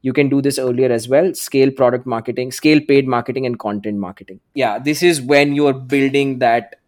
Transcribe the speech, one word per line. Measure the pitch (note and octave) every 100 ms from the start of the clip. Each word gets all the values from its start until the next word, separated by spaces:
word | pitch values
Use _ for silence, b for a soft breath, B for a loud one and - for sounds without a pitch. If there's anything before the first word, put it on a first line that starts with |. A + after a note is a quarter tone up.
You | C3
can | C3 C#3+
do | C#3
this | C#3 C3+
earlier | C3 B2 B2+
as | A#2 A2+
well. | C3+ F#3
Scale | - - C#3 C3+
product | C3+ B2+ B2 B2
marketing, | A2+ A2+ A#2 B2+
scale | - D3+ D#3
paid | D3 C#3 C3
marketing | B2 A#2+ B2+ B2+
and | A#2+
content | G#2+ G#2 G#2 G2+
marketing. | F#2 G2+ G2 F#2+ _
Yeah, | C#3+ B2 G#2+
this | C3+ D3
is | F3 D#3+
when | B2+ C#3+ C#3+
you're | C#3+ D3
building | C3 B2+ C#3 C3+ C#3 C#3 B2+
that | B2 A#2 A2+ -